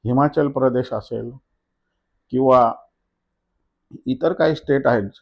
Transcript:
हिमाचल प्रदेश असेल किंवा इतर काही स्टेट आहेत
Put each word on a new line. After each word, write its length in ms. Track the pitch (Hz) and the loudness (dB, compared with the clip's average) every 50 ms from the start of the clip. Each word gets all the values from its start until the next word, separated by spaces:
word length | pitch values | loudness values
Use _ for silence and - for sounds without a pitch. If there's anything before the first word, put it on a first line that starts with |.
| - | -4
हिमाचल 420 | 113 123 131 143 147 147 160 147 | 0 0 2 2 2 0 0 -2
प्रदेश 460 | 139 139 135 131 131 123 127 127 - 120 | -2 -2 0 0 0 0 -2 -4 -4 -8
असेल 380 | 110 - - 120 117 113 120 131 131 _ _ _ _ _ _ _ _ _ _ _ _ _ _ _ _ _ _ | -10 -8 -8 -10 -10 -10 -12 -16 -18 _ _ _ _ _ _ _ _ _ _ _ _ _ _ _ _ _ _
किंवा 420 | 127 127 135 131 127 127 120 113 - - - _ _ _ _ _ _ _ _ _ _ _ _ _ _ _ _ _ _ _ _ _ - - _ | -2 0 4 4 6 6 4 2 0 -6 -16 _ _ _ _ _ _ _ _ _ _ _ _ _ _ _ _ _ _ _ _ _ -20 -12 _
इतर 280 | 131 131 - - 165 185 | -8 -6 -2 -2 -4 0
काही 220 | 170 165 160 156 | 0 0 0 0
स्टेट 320 | - - - 139 139 131 | -2 -2 0 0 2 2
आहेत 220 | 120 123 113 101 101 _ _ | 2 0 0 -2 -6 _ _